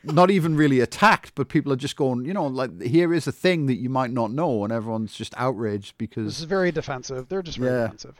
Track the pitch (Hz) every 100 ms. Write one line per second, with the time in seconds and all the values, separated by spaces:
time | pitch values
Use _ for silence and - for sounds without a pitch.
0 | - 156 180 196 165 151 160 131 117 -
1 | 214 202 - - 135 160 139 135 139 -
2 | 135 123 127 196 147 131 127 85 107 156
3 | 175 165 139 - 185 175 139 123 127 131
4 | 127 123 113 127 170 113 101 117 110 110
5 | 107 - 110 - 123 107 113 104 101 _
6 | 110 - 107 - 156 190 180 160 - 131
7 | 123 131 127 190 175 120 127 127 113 104
8 | - -